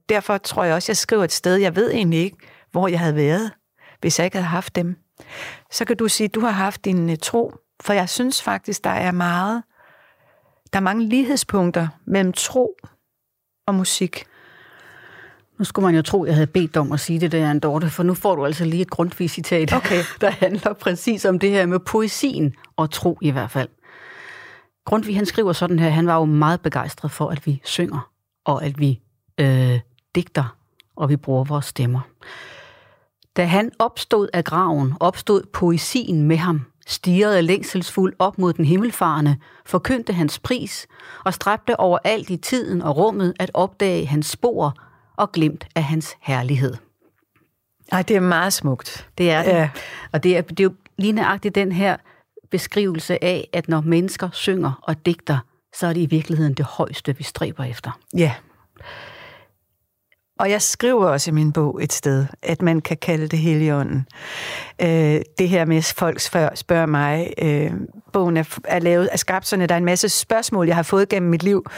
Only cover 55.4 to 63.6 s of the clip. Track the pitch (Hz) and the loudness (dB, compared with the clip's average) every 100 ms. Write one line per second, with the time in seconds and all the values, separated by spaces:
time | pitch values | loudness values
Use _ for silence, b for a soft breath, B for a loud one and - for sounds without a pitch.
55.4 | - _ _ - 175 165 160 160 143 156 | -4 _ _ -6 -2 0 0 0 0 0
56.4 | 156 127 135 - 156 147 - 135 - - | 0 0 -4 -4 -4 -4 -6 -6 -8 -8
57.4 | 151 151 123 117 127 - - 180 160 120 | -6 -6 -10 -10 -12 -14 -6 0 2 0
58.4 | - _ _ B B B B B B B | -8 _ _ B B B B B B B
59.4 | B _ _ _ _ _ _ _ _ - | B _ _ _ _ _ _ _ _ -4
60.4 | 196 208 - - 240 247 180 139 170 156 | 0 0 0 0 2 4 4 2 2 2
61.4 | 151 156 151 - - - 143 135 135 - | 2 2 0 0 -4 -2 0 2 0 -4
62.4 | - 160 175 160 - 156 - 160 156 160 | -6 0 2 0 0 -4 -2 -2 0 0
63.4 | 160 151 | 2 2